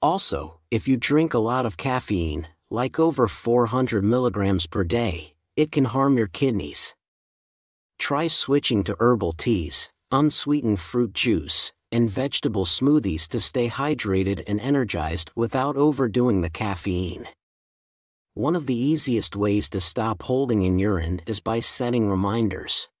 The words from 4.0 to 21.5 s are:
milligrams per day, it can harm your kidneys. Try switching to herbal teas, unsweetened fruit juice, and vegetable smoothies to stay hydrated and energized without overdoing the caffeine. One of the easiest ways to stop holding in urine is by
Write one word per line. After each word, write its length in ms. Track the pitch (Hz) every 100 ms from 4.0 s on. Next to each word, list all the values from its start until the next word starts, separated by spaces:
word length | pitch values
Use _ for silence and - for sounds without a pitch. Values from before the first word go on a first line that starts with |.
milligrams 640 | 101 120 123 101 98 98 -
per 160 | -
day, 520 | 87 117 117 82 - _ _ -
it 140 | 151
can 140 | 151
harm 320 | 131 123 139 131
your 100 | 107
kidneys. 720 | - 139 113 - - - - _ _ _ _ _ _ _ _ _ _
Try 280 | - 143 165
switching 560 | - - 143 - 113
to 120 | 92 101
herbal 360 | 117 123 95
teas, 580 | 80 - 107 76 - - _ _
unsweetened 720 | 131 151 - - 147 123 101
fruit 320 | - 123 120
juice, 600 | 92 127 98 71 - - - _
and 180 | 120 117
vegetable 540 | 98 135 - 139 101
smoothies 640 | 92 - 131 151 107 85 -
to 100 | 120
stay 300 | - 131 120
hydrated 760 | 113 143 156 107 95 95 98 -
and 100 | 104
energized 720 | 113 143 120 - 80 87 - -
without 400 | 117 139 135 139
overdoing 640 | 147 131 127 104 123 101
the 100 | 85
caffeine. 760 | 80 110 95 - 90 90 - - - _ _ _ _ _ _ _ _ _
One 240 | - 127 175
of 100 | 135
the 80 |
easiest 640 | 123 131 156 143 117 - 101
ways 320 | 104 104 -
to 80 | 98
stop 440 | - - 110 107
holding 400 | - 131 135 110
in 160 | 92 92
urine 420 | 98 95 82 90 -
is 140 | 107
by 200 | -